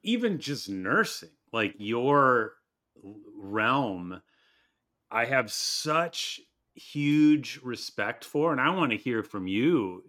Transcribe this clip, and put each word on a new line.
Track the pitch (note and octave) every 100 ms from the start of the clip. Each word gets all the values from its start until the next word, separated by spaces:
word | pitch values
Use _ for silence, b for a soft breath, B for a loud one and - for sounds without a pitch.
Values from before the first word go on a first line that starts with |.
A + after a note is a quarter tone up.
even | - A#3+ A#3 E3
just | - C#3 -
nursing, | F#2+ F#2 E3 A3 - - _ _
like, | A2+ G#2+ -
your | G2+ A#2 B2+ C#3+ C3 B2 G#2+ - _ _ _ - G2 G#2 G#2 G2+
realm, | G2 G#2+ A2 C3+ B2 F#2 F2+ F2+ _ _ _ _ _ _ _ _ _
I | A2 A#2
have | C3+ A2+
such | - - - D3+ D#3 E3+ - - - _ _ _ -
huge | - D3 D3 D3+ D3+ D3+ C3+ -
respect | B2+ A#2 - - G#2 A#2+
for, | - D3 D#3+
and | C#3
I | C#3
wanna | F#3 D3 G#2+
hear | - A2+
from | G#2 G2+ F#2
you | G2 C3+ E3 G2 F2+